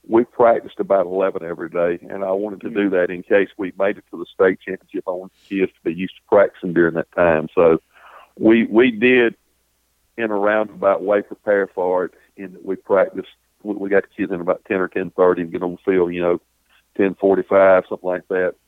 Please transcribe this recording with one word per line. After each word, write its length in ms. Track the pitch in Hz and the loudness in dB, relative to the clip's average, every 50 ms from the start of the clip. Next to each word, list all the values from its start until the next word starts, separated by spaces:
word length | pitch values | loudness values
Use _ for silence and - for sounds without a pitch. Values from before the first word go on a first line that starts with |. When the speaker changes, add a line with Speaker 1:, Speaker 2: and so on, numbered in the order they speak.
| _ | _
Speaker 1:
we 160 | - 107 113 120 | 2 2 2 2
practiced 540 | _ _ - 120 117 117 110 - - - - | _ _ 2 4 4 4 2 -2 -10 -10 -10
about 260 | 101 90 98 98 90 | -2 0 0 0 0
eleven 380 | 87 92 95 95 95 92 92 82 | -2 -2 -2 -2 -2 -4 -6 -10
every 260 | 85 87 76 87 82 | -10 -10 -10 -10 -8
day, 300 | 80 87 87 87 87 82 - - | -4 -2 -2 -2 -2 -6 -8 -14
and 140 | 98 98 98 | -10 -8 -4
I 80 | 95 | -4
wanted 300 | 95 98 104 107 98 90 | -4 -4 -4 -8 -10 -10
to 80 | - - | -12 -8
do 200 | 117 104 101 101 | -4 -2 -2 0
Speaker 2:
Mm-hmm. 60 | 95 | 0
Speaker 1:
that 140 | 90 90 87 | 0 -2 -2
in 120 | 92 87 87 | -4 -12 -4
case 260 | _ 107 101 95 - _ | _ 0 0 0 0 _
we 140 | - 101 90 - 92 | -10 -10 -10 -6 -4
made 180 | 98 101 107 | -4 -4 -4
it 60 | - _ _ | -6 _ _
to 60 | - | -14
the 80 | 82 85 | -14 -14
state 340 | - _ - 98 95 95 - | -14 _ 2 2 2 2 -2
championship. 460 | _ 98 92 - _ _ - 95 - | _ -12 -12 -12 _ _ -14 -10 -10
I 40 | 95 | -8
wanted 200 | 90 90 92 92 _ _ _ _ | -10 -10 -12 -16 _ _ _ _
the 100 | 101 95 | -4 -4
kids 120 | 92 87 _ | -4 -4 _
to 160 | _ _ - | _ _ -8
be 40 | 82 | -6
used 220 | 87 92 90 - | -6 -8 -10 -10
to 60 | - _ | -18 _
practicing 460 | _ 110 101 98 92 _ - - 92 82 | _ 4 4 4 2 _ -8 -8 -2 0
during 220 | 85 85 82 80 | 2 2 2 0
that 160 | 82 - _ _ | -4 -8 _ _
time. 340 | 90 87 85 80 78 78 78 _ | 0 2 2 2 0 -2 -4 _
So 260 | 92 85 82 80 80 _ _ _ _ - - - - - _ _ | 2 4 4 4 2 _ _ _ _ -20 -20 -20 -20 -20 _ _
we, 280 | - 120 110 117 117 110 | 0 2 4 4 4 2
we 260 | - 101 110 127 131 | 2 2 2 4 2
did, 440 | 113 104 107 127 127 123 120 113 - _ _ _ _ _ _ _ _ _ _ _ _ _ _ _ _ | 0 0 2 2 4 4 2 2 -2 _ _ _ _ _ _ _ _ _ _ _ _ _ _ _ _
in 140 | - 117 107 | -8 -6 -4
a 40 | 104 | -2
roundabout 680 | 101 101 104 107 107 107 107 98 92 98 98 95 82 92 | 0 0 0 0 0 -2 -4 -8 -2 0 0 0 0 0
way, 180 | 101 104 104 | 0 0 0
prepare 460 | 101 _ 104 _ _ 107 104 101 95 | -2 _ -16 _ _ 0 0 0 0
for 380 | 95 _ 95 90 92 92 90 92 | -2 _ -4 -2 0 0 -2 -2
it, 80 | - _ _ _ _ _ | -4 _ _ _ _ _
in 180 | - 98 92 90 | -18 -16 -16 -16
that 120 | 92 - | -16 -8
we 100 | 95 95 | -8 -8
practiced. 540 | - _ - 98 95 98 92 - 95 92 - _ _ _ _ _ _ _ | -8 _ 0 2 2 2 0 -2 -12 -12 -12 _ _ _ _ _ _ _
We, 100 | 104 101 | -8 -8
we 140 | 98 98 98 | -6 -4 0
got 140 | 98 98 - | 0 0 0
the 60 | _ _ | _ _
kids 160 | - 98 87 98 | -8 -6 -4 -4
in 80 | 87 | -6
about 240 | 87 87 92 - _ | -2 -4 -4 -4 _
ten 140 | - 104 95 | -6 -2 -2
or 60 | 92 | -2
ten 240 | 90 _ 95 92 90 | -4 _ -6 -8 -6
thirty 320 | _ - 90 90 87 87 87 | _ 2 2 2 2 0 -4
and 80 | 85 | -6
get 120 | 85 - 90 | -6 -8 -6
on 100 | 90 87 | -8 -8
the 180 | - _ 101 | -6 _ 0
field, 220 | 95 92 87 87 87 | 2 2 0 0 -2
you 80 | 87 | -2
know, 200 | 87 87 87 85 _ _ _ _ _ _ _ _ _ _ _ | 0 0 0 -2 _ _ _ _ _ _ _ _ _ _ _
ten 160 | - 101 98 - | 0 0 0 0
forty-five, 680 | _ - 98 95 92 90 _ 101 98 98 95 95 92 90 | _ 2 2 2 2 0 _ 4 6 6 6 6 4 2
something 200 | - 107 - - 92 | -2 -10 -8 -6 -6
like 180 | 90 90 - _ | -6 -6 -6 _
that. 260 | 95 92 92 87 - _ _ | -4 -2 -2 -2 -4 _ _